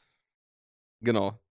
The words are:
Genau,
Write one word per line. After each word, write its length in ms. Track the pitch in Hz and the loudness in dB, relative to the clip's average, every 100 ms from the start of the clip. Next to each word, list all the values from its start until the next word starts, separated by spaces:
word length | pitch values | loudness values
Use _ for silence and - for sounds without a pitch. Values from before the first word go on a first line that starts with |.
| _ _ _ _ _ _ _ _ _ _ | _ _ _ _ _ _ _ _ _ _
Genau, 360 | 113 110 98 110 _ | 0 0 0 -6 _